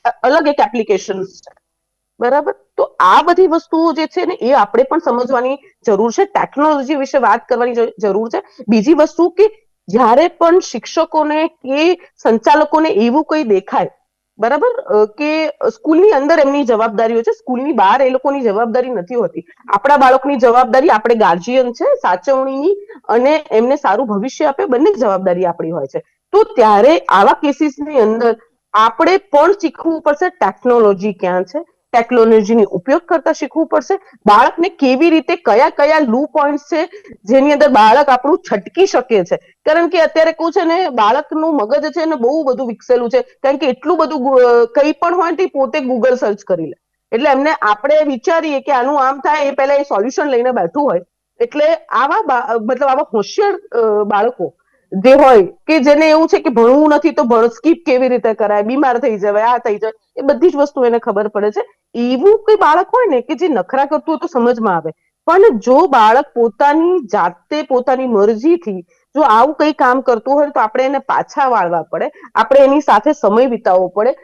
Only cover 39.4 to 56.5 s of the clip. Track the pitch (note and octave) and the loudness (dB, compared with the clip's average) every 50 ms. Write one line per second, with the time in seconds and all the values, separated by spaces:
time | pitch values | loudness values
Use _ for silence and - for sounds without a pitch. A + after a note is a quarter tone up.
39.4 | - _ _ _ _ - D#4 E4+ E4+ E4+ F4 E4+ D#4+ D#4 D#4+ D#4+ D#4+ E4 D#4+ D#4+ | -6 _ _ _ _ -2 0 0 0 0 0 0 0 0 2 0 0 0 0 -2
40.4 | D#4+ E4+ D4 G4+ F4 E4 E4 F4+ F#4+ D#4+ B3+ A#3 G#3+ G#3 A#3+ C#4+ D4+ - D#4+ D#4 | -6 -2 -2 -2 0 0 0 -2 -2 -2 -2 0 0 2 2 0 -2 -4 -6 -4
41.4 | D#4 E4 D#4+ C#4 G#3 G#3+ C4 D4 C#4+ D4+ C#4 E4+ D#4 D#4+ D#4 C4 A3+ A#3+ C#4+ D#4+ | -2 -2 -2 -2 -2 -2 -2 -2 -2 -4 -6 -4 -4 -4 -4 -2 -2 -2 -2 -2
42.4 | D#4 C4 B3 A3 C4+ A#3 A3+ - - - B3 A#3+ A#3+ A#3 C4 B3 B3+ - _ _ | -2 -2 -4 -4 -6 -8 -10 -12 -4 -2 -2 0 0 0 -2 -2 -2 -4 _ _
43.4 | - C4+ C#4 C#4 D#4 C4+ B3+ - - D4 F4+ D#4+ D#4+ C4+ D#4 D4 B3 C#4 C4+ B3+ | -4 -4 -2 -2 -2 -4 -4 -4 -4 -4 -2 -2 -2 -2 -4 -4 -2 0 2 4
44.4 | B3 A#3+ A#3+ A#3 A#3 A#3 - D4+ C#4 D4+ D4+ - - E4+ E4+ F4+ E4 E4+ E4+ C#4+ | 4 4 4 2 2 0 0 0 0 0 0 -2 -2 -2 -2 -2 -2 -2 -2 -4
45.4 | F#4 - - C#4 C4+ A#3 B3 D#4 C4+ B3 B3+ A#3+ G#3+ C4 B3+ B3 - A3 G3+ G3+ | -4 -4 -2 -4 -4 -4 -4 -6 -4 -4 -4 -2 0 0 0 0 -2 -4 -6 -6
46.4 | - - F#3+ E3 D#3+ D3 - - _ _ _ _ _ _ - A3+ C#4+ D4+ C4+ B3+ | -4 -6 -4 -4 -4 -10 -12 -16 _ _ _ _ _ _ -6 -2 0 0 0 0
47.4 | C#4 D4+ D#4 - - G#3+ G#3 - - C#4+ D4+ D#4 D#4 D4 C4+ A3+ - F#4+ E4 E4 | 0 -2 -2 -2 -2 -2 -2 -2 -2 -2 0 0 0 -2 -4 -4 -4 -2 -2 -2
48.4 | D#4+ D#4+ C#4+ C4+ A3+ - C#4 B3 A#3+ C4 D4 D4 C4 C4 C#4 C#4 - D4+ D4 D#4 | -2 -4 -6 -6 -4 -2 -2 -2 -2 -2 -2 0 0 -2 -2 -4 -4 -2 -2 -2
49.4 | C#4+ C#4 C#4 C#4 C4+ C#4 C#4+ C#4 C#4+ C#4+ - G3 G#3 B3+ - - D4+ C#4+ C4 A#3 | -2 -4 -2 -2 -2 0 0 -2 -2 -2 -4 -4 -4 -4 -4 -4 -4 -2 -2 0
50.4 | A#3+ B3+ B3 A3+ F3+ E3+ - C#4+ D4 C4 F3 F3 F3+ - _ _ _ _ _ _ | 0 -2 -2 -2 -4 -4 -4 -2 -2 -2 -2 -4 -6 -8 _ _ _ _ _ _
51.4 | A#3 A#3 A#3+ D4 D4+ D#4 E4 D#4+ - - - A3 C4 C#4+ E4+ G#4+ G#4+ D4+ C4+ A#3+ | -6 -6 -2 -2 0 0 0 -2 -4 -6 -4 -2 -2 0 -2 -2 -2 -2 -2 -2
52.4 | A#3+ G#3+ A3+ A#3 G#3+ A3 C4 A#3+ C#4+ C4+ C4 C4+ D4+ - - A3 G3 G3+ - - | -2 -2 -4 -4 -2 -4 -4 -2 0 0 0 -2 -2 -4 -4 -4 -4 -4 -4 -2
53.4 | G#4+ G4+ F#4+ - - - - A#3+ A3+ A3 G#3 G#3 G#3 G3+ A3 G3+ G#3 A#3+ B3 - | -2 -2 -2 -4 -8 -8 -4 -2 -2 0 0 -2 -2 -2 -2 0 -2 -2 -4 -6
54.4 | F3+ C#3 - _ _ _ _ _ _ _ - G3 F#3+ B3+ C4+ C#4 D4 C4 B3+ G#3+ | -8 -10 -10 _ _ _ _ _ _ _ -8 0 4 6 6 8 8 6 6 6
55.4 | F#3 - - _ _ - D#4 D#4+ B3 D4 D4 D4 D#4+ D#4 D4+ D#4 D#4+ D#4+ - E4 | 4 2 -4 _ _ -2 0 2 4 4 4 4 4 4 4 2 2 2 0 0
56.4 | D4+ D#4+ | 0 -2